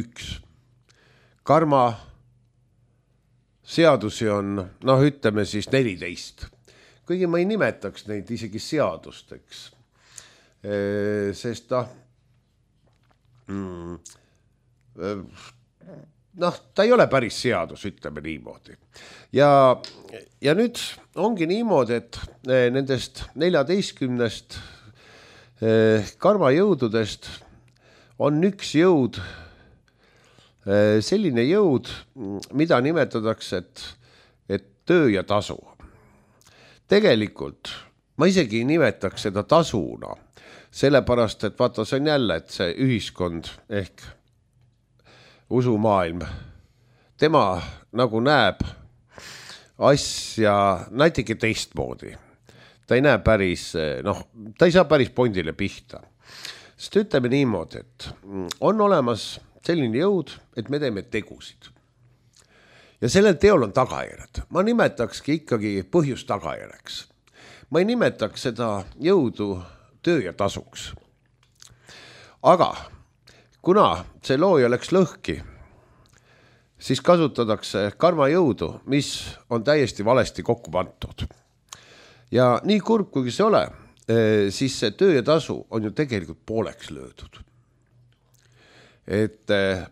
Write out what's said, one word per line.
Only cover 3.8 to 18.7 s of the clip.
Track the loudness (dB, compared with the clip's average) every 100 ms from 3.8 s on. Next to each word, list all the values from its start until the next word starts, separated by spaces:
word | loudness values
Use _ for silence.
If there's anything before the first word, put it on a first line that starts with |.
| 4 4 0 -4 -2
on, | -2 -2 -6 -8 -6
noh, | 2 4
ütleme | 4 2 -2 0 -2
siis | -4 -2
neliteist. | 0 0 -4 -10 -12 -16 -18 -20 _ _ _ _ _ -8
Kuigi | -2 0
ma | 0
ei | 0
nimetaks | 0 0 -2 -10 -12 -10
neid | -10 -8
isegi | -10 -8 -10
seadusteks. | -6 -2 -2 -4 -14 -20 _ -20 _ -20 -20 _ _ _ _ -20 -20 _ _ _ -8
Eh, | -4 -2 -2 -2 -2 -4 -6
sest | -8 -10 -4
noh, | -4 -4 -12 _ _ _ _ _ _ _ _ _ _ _ _ _ _ -12
mm, | -10 -8 -10 -12 -14 -18 -20 _ _ _ _ _ _ _ -10
eh, | -8 -8 -12 -20 -20 _ _ _ -20 -20 -20 _ _ -4
noh, | -4 -4 _ 0
ta |
ei | 4
ole | 6 4
päris | 2 -2 -4
seadus, | -2 -2 -4 -8 -12
ütleme | -10 -12 -10 -10
niimoodi. | -12 -14 -20 -20